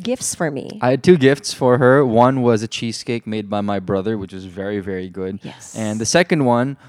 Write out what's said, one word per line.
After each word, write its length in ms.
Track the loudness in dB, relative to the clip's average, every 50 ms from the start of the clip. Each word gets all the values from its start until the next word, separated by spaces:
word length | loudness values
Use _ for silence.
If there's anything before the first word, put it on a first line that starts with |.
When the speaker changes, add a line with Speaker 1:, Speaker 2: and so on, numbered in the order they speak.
Speaker 1:
gifts 320 | -6 -6 -6 -4 -6 -8 -6
for 160 | -4 -4 -4
me. 280 | -4 -6 -10 -10 -6 -2
Speaker 2:
I 80 | 0 0
had 120 | 0 2
two 140 | 6 6 6
gifts 380 | 6 6 4 2 2 -4 -10 -6
for 240 | 0 2 4 4 6
her. 260 | 6 6 6 6 4
One 380 | 4 4 4 4 4 4 2
was 200 | 2 2 2 2
a 60 | 0 -4
cheesecake 580 | -8 -8 -8 -8 -8 -8 -8 -6 -6 -6 -6
made 220 | -6 -6 -6 -6 -4
by 140 | -4 -4
my 160 | -4 -2 -4 -4
brother, 380 | -4 -4 -4 -2 -2 -2 -4 -6
which 160 | -6 -10 -12
was 100 | -14 -14
very, 360 | -14 -12 -10 -8 -6 -6 -6
very 280 | -6 -6 -8 -8 -8 -10
good. 320 | -10 -8 -8 -8 -8 -10
Speaker 1:
Yes. 320 | -12 -16 -16 -18 -20 -14 -10
Speaker 2:
And 240 | -8 -6 -4 -4 -4
the 60 | -2
second 400 | 0 2 2 2 2 0 0 2
one 320 | 2 2 2 0 -2 -6 -12 -16